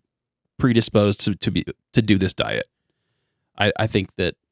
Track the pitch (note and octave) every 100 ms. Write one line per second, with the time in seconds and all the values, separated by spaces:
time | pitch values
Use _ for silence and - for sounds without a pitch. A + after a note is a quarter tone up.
0 | _ _ _ _ _ - C3 A#2 - G#2+
1 | G#2 G#2 - F#2+ - E2+ - - _ -
2 | A2 F#2+ F#2 - G#1+ A1 - _ _ _
3 | _ _ _ _ _ - G#2 - A2 G#2
4 | F#2 - F2 - _